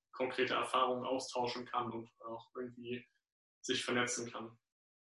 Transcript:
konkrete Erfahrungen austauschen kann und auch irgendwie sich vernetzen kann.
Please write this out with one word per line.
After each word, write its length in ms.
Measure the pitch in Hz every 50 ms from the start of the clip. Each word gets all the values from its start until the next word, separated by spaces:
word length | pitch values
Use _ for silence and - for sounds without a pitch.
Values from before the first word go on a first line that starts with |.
| _ _
konkrete 420 | - - 131 123 - - 127 - -
Erfahrungen 520 | 117 - - - - 110 123 127 123 120
austauschen 600 | 123 135 123 - - - 123 120 120 - 123 123
kann 260 | - - 120 120 117
und 180 | 113 117 113 - _ -
auch 280 | 113 113 117 117 - - -
irgendwie 500 | 127 127 120 120 120 117 117 120 123 - - _ _ _ _ _ _ _ _ _ _
sich 220 | - - 131 123 -
vernetzen 480 | - 127 123 120 120 - 120 120 117
kann. 260 | - 120 113 113 - - _ _ _ _ _ _ _ _